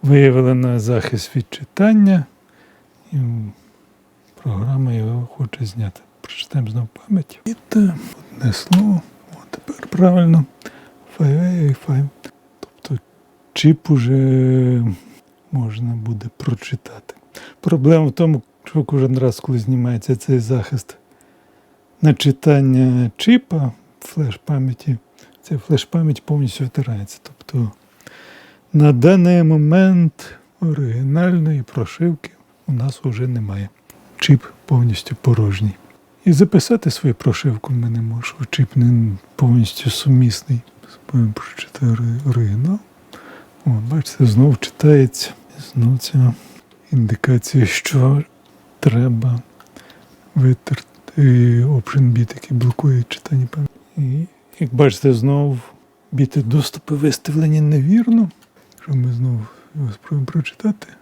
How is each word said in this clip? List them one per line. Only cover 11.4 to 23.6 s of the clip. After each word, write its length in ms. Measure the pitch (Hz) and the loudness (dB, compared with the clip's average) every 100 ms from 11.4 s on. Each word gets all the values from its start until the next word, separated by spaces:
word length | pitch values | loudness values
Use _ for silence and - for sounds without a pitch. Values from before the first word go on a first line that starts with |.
A 280 | 180 175 147 | 0 0 0
A 80 | 131 - | -2 -2
five. 220 | 135 139 _ - _ _ _ | -2 -2 _ -20 _ _ _
Тобто 440 | - _ - 127 _ _ _ _ _ | -20 _ -10 -10 _ _ _ _ _
чіп 380 | - 156 156 - | 0 2 2 2
уже 960 | 143 117 135 131 131 127 127 127 123 117 90 - - _ _ _ | 0 2 0 2 2 2 2 2 0 -2 -4 -12 -20 _ _ _
можна 420 | 139 113 107 120 | -6 -4 -6 -6
буде 320 | 117 110 110 117 _ | -6 -6 -8 -10 _
прочитати. 800 | - 117 - 135 - - - - _ - - _ | -8 -8 -8 -12 -12 -20 -20 -20 _ -20 -20 _
Проблема 460 | 175 160 139 165 151 | -2 0 4 4 2
в 60 | |
тому, 300 | - 165 139 - _ | 0 0 0 -4 _
що 200 | - 160 | -6 -4
кожен 340 | 127 143 131 127 | -2 0 0 0
раз, 220 | 127 113 | 0 -2
коли 180 | - 127 | -4 -4
знімається 580 | 110 131 123 120 - 123 | -2 -2 -2 -4 -4 -4
цей 220 | - 131 | 0 -2
захист 580 | 113 127 104 127 - - _ _ _ _ _ _ _ _ _ _ | 0 -4 -4 -8 -10 -20 _ _ _ _ _ _ _ _ _ _
на 120 | 156 | 2
читання 960 | 135 143 131 160 143 135 127 127 123 120 - | 2 0 0 2 4 4 2 2 2 -2 -2
чіпа, 560 | - 247 _ 165 | 2 2 _ -4